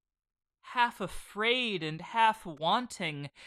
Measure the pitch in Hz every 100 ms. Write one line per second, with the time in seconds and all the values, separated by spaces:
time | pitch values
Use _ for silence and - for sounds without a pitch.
0 | _ _ _ _ _ _ - 254 240 -
1 | 180 - - 202 220 247 240 190 156 156
2 | 170 233 220 214 190 143 160 233 247 -
3 | 170 147 143 -